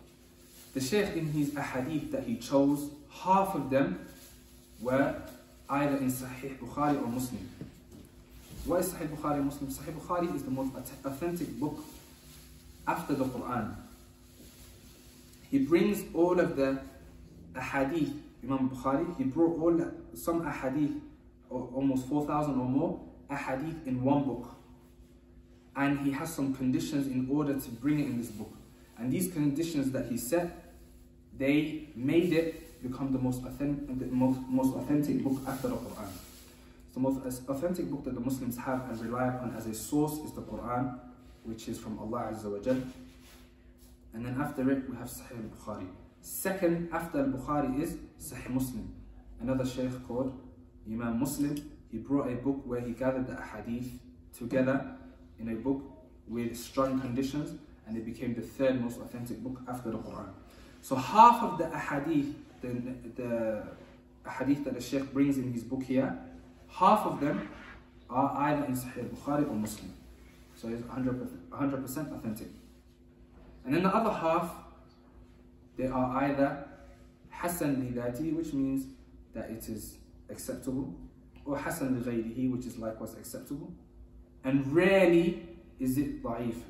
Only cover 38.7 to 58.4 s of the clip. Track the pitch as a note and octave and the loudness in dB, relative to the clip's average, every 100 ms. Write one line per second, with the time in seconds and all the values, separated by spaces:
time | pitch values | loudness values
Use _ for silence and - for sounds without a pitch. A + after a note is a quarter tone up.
38.7 | B2+ A#2+ A2+ A2+ B2 B2+ B2 A#2 A2 A2+ | -2 -2 -6 -4 0 0 0 -4 -6 -6
39.7 | G#2+ - D3 D3+ - - - - G#2+ A2+ | -6 0 2 2 0 -8 -10 -8 -8 -2
40.7 | A#2+ - - - - - - A#2 A2 - | 0 0 -4 -12 -20 -20 -14 -10 -8 -8
41.7 | G#2+ A2 G2+ G#2+ G#2+ G#2+ A2 G#2 G2+ B2+ | -8 -6 -8 -4 -4 -4 -4 -4 -2 2
42.7 | C3 - - - - - - - - - | 2 0 -10 -16 -20 -20 -20 -20 -20 -20
43.7 | - - - - A2+ B2 B2+ D3 - C3 | -20 -20 -20 -14 -10 -4 -2 -2 2 4
44.7 | C3+ - A#2 A#2+ - - A#2+ G#2+ - A2 | 4 0 -8 -10 -12 -12 -10 -10 -10 -8
45.7 | G2+ F#2 - - - - - F#3+ F#3 E3+ | -8 -8 -12 -18 -20 -12 -4 -2 2 2
46.7 | E3+ E3+ E3+ E3+ D3 C3+ B2+ - D3 C3 | 2 0 -4 -2 0 0 0 0 0 2
47.7 | C3 F3 - - - - B2 - B2+ - | 0 -2 -4 -12 -14 -12 -10 -4 -2 -2
48.7 | G#2+ F2+ - - - - - B2 C3 B2+ | -4 -8 -12 -16 -20 -20 -8 -2 0 0
49.7 | C3 B2+ B2 - A#2+ C3+ - - - - | 0 -2 -4 -4 -2 -2 -4 -14 -20 -20
50.7 | - G#2+ A2+ A#2 A#2 C3+ C#3+ C#3+ D3 - | -18 -8 -4 -2 0 0 0 0 -2 -6
51.7 | - - A2+ A#2 C#3 B2 A#2+ C#3 C3+ A#2+ | -14 -10 -10 0 0 2 0 -2 -2 -2
52.7 | A#2+ A#2+ - C3 C3 - B2+ - G#2+ A2+ | -4 -2 0 0 2 -2 -4 -8 -8 -6
53.7 | A#2+ B2+ - - - - - A#2+ C3 C3 | -4 -6 -10 -16 -20 -20 -10 0 4 4
54.7 | C#3 - - - - - - A2+ A2+ C3+ | 2 -2 -10 -18 -20 -20 -10 -6 -2 0
55.7 | C3+ - - - - - A#2 A#2 - - | -2 -4 -16 -20 -20 -8 -4 -2 -4 -4
56.7 | C#3 C3 B2+ B2 B2 C3+ D3 E3 - - | 0 2 2 0 0 0 -2 -4 -8 -14
57.7 | - - A2+ A2 - B2 A#2 | -20 -8 -6 -6 -6 -4 -4